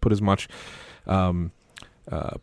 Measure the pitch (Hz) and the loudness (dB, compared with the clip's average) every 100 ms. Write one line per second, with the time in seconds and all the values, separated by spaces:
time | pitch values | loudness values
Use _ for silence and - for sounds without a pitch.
0 | 113 104 101 98 - - - - - - | 2 4 4 2 0 -14 -16 -18 -20 -10
1 | - 95 92 87 87 - _ - - _ | 0 2 4 2 -2 -6 _ -20 -20 _
2 | - 78 - - | -8 -6 -4 6